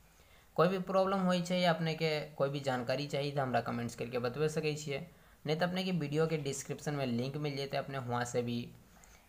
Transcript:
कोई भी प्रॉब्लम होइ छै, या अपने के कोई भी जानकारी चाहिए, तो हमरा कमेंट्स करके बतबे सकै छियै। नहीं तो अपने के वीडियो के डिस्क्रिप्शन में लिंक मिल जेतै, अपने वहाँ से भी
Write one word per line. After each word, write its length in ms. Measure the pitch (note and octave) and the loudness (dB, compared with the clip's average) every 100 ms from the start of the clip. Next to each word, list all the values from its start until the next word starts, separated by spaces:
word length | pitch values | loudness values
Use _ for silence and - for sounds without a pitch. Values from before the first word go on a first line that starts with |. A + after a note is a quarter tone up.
| - - - - - - | -20 -20 -20 -20 -4 2
कोई 120 | E3+ | 4
भी 120 | F#3+ | 2
प्रॉब्लम 400 | F3+ F#3+ F#3+ G3 | 0 2 4 4
होइ 220 | F#3 F3+ | 4 2
छै, 180 | E3+ F3+ | 2 2
या 140 | F3+ | 4
अपने 200 | E3+ E3 | 4 2
के 280 | D#3 D#3+ D3+ | 0 0 0
कोई 280 | D3 - C#3 | -2 0 0
भी 100 | D3 | 0
जानकारी 480 | C3+ B2+ A#2+ C3+ C#3+ | 0 0 0 -2 -2
चाहिए, 240 | C#3 C#3+ | -2 0
तो 100 | C#3+ | 0
हमरा 200 | C3 A#2+ | 0 0
कमेंट्स 340 | A#2 A#2+ A#2 - | 0 -2 -4 -6
करके 240 | A#2+ B2 | -4 -2
बतबे 300 | B2 B2+ D#3 | -2 0 0
सकै 260 | D#3 D3+ D3+ | 0 -2 -2
छियै। 320 | D3 C#3 E3+ - - - D3+ | -4 -6 -8 -16 -20 -8 -2
नहीं 120 | D#3+ | 0
तो 80 | F3+ | 0
अपने 180 | F3+ | 0
के 80 | F#3+ | 0
वीडियो 360 | F3 C#3+ D3+ D#3+ | 0 2 2 2
के 100 | D#3+ | 0
डिस्क्रिप्शन 560 | C#3 C3+ - C3+ - | -2 -4 -6 -6 -4
में 120 | D3 C3 | -2 0
लिंक 320 | A#2 C3 D3 | 0 -2 -2
मिल 180 | D3 C3+ | -4 -4
जेतै, 220 | C#3 C#3 | -4 -4
अपने 200 | C3+ C3+ | -4 -6
वहाँ 280 | B2 A#2+ A#2+ | -2 -2 0
से 160 | B2+ | -2
भी 300 | A#2+ A#2+ A#2+ - - - - - | 0 -2 -6 -12 -20 -20 -20 -20